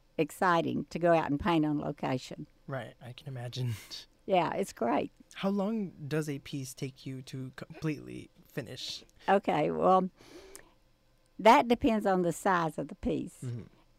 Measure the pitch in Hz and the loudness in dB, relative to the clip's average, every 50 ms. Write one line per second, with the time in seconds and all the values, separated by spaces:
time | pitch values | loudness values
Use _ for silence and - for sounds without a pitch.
0 | _ _ _ - 165 147 - - 202 185 170 170 156 135 123 - 147 - - 170 | _ _ _ -2 -2 -2 0 0 2 4 4 4 2 0 -2 -2 -4 -4 -6 0
1 | 170 170 170 160 - - 143 143 - 196 165 160 151 151 147 147 156 156 147 - | 4 6 6 6 4 2 0 0 2 2 2 4 2 2 0 -2 -2 -4 -6 -4
2 | - 143 131 127 - - - - 151 - _ _ _ - 135 131 110 123 - _ | -4 -2 -2 -4 -4 -8 -12 -12 -14 -16 _ _ _ -8 -8 -8 -8 -10 -14 _
3 | - 120 123 - - 143 135 127 120 123 120 131 131 120 110 98 - - - - | -18 -18 -16 -14 -14 -12 -10 -10 -10 -8 -6 -2 -2 -2 -2 -4 -8 -14 -16 -16
4 | - _ _ _ - - 196 180 160 - - - 196 - - - 226 233 285 - | -16 _ _ _ -4 2 4 4 4 2 0 -2 -4 -4 -4 -4 -2 0 0 0
5 | - - _ _ - _ - - - 196 202 202 190 208 226 220 202 165 139 - | 0 -2 _ _ -20 _ -14 -4 -2 -2 0 0 0 -2 -2 -2 -4 -6 -8 -10
6 | 151 135 151 160 151 151 139 135 - - - 139 135 127 - - 143 135 131 - | -8 -4 -4 -4 -2 -4 -6 -8 -8 -8 -8 -8 -8 -8 -10 -8 -10 -10 -10 -10
7 | - 139 131 131 127 - - 131 131 131 - - - - 160 - - 160 151 127 | -12 -12 -12 -12 -12 -12 -10 -10 -10 -10 -12 -14 -16 -16 -14 -6 -4 -4 -4 -4
8 | 123 123 123 127 - - _ _ - - - - 120 95 127 - - - - - | -8 -12 -14 -14 -14 -16 _ _ -20 -14 -10 -10 -10 -10 -10 -12 -10 -10 -10 -10
9 | - - _ - - - 190 202 - - 180 156 151 170 165 156 160 180 185 185 | -14 -18 _ -10 0 2 2 2 4 2 0 2 2 0 0 2 4 6 6 6
10 | 185 185 _ _ - - - - - - - - - _ _ _ _ _ _ _ | 4 2 _ _ -20 -20 -20 -20 -20 -20 -20 -20 -20 _ _ _ _ _ _ _
11 | _ _ _ _ _ _ _ - 185 214 240 294 262 233 240 - - 247 226 214 | _ _ _ _ _ _ _ 2 6 8 8 8 8 4 2 2 2 2 2 2
12 | 208 202 190 185 175 170 160 - - 202 185 175 170 160 - - 147 - 196 - | 2 2 2 4 2 2 0 0 0 2 2 2 2 0 -2 -4 -8 -8 -8 -6
13 | - 240 160 135 123 170 - - - 127 120 117 - - _ _ _ _ _ | -4 -2 -2 -2 -4 -6 -10 -10 -10 -8 -8 -8 -10 -14 _ _ _ _ _